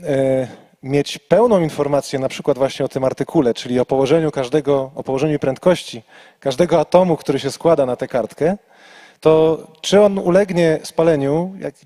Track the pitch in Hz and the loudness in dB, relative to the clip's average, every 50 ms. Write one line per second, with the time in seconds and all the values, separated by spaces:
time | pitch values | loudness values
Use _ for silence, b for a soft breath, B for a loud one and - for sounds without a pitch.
0 | 175 156 139 135 135 131 131 131 127 117 B B B B B _ - 131 143 143 | -6 -4 -2 0 0 0 0 -2 -4 -6 B B B B B _ -8 -2 -2 -2
1 | - - - - - _ 165 196 233 247 214 180 165 151 - - 143 143 147 139 | -2 -2 -8 -12 -2 _ 2 4 4 4 4 2 2 0 -2 -2 -2 0 0 -2
2 | - - - 131 135 127 - - - 151 139 127 139 127 - - 135 127 - 135 | -2 -4 -6 -4 -4 -6 -6 -4 -4 -4 0 0 -2 -2 -2 -4 -6 -4 -4 -2
3 | 131 131 - - 135 - - 165 135 117 110 - - 123 123 123 123 - 139 135 | -2 -2 -2 -4 -6 -2 0 2 2 2 0 -2 -4 -2 -2 -2 0 0 0 0
4 | 135 127 156 165 160 151 - 143 127 123 135 156 139 139 143 139 135 131 - - | 2 2 2 2 2 0 -2 -4 -4 -2 -2 -2 0 0 0 -2 -2 -6 -10 -10
5 | - - 131 131 147 156 147 143 - 135 127 - - 185 175 - - - - 117 | -6 -4 -2 -2 0 -2 -2 -2 -2 -4 -4 0 2 2 2 2 -2 -10 -16 -16
6 | - B B B B B B B - 139 131 131 180 160 170 160 151 - - 180 | -18 B B B B B B B -6 -4 0 0 0 2 2 0 2 4 4 4
7 | 185 180 160 - - - 139 135 135 139 - - - 165 160 147 135 127 120 - | 4 4 0 -2 -2 -4 -4 -4 -4 -6 -8 -2 0 2 2 2 2 -2 -2 -6
8 | 131 - - 123 110 - - - 143 170 202 - _ B B B B B B B | -6 -6 -4 -4 -4 -6 -4 -2 -2 -2 -2 -4 _ B B B B B B B
9 | B B B B - 156 160 160 160 160 160 - - - - _ - - 190 202 | B B B B 2 4 4 4 4 2 0 -2 -6 -14 -20 _ -4 2 4 4
10 | 208 202 196 196 190 180 175 196 208 185 180 175 170 160 156 156 - - - - | 4 4 2 0 0 2 2 2 2 2 0 2 2 2 2 0 -4 -6 -2 0
11 | 165 170 160 143 139 139 147 165 175 190 196 185 156 147 - _ _ | 2 2 2 2 0 0 -2 -2 -4 -6 -10 -12 -12 -14 -14 _ _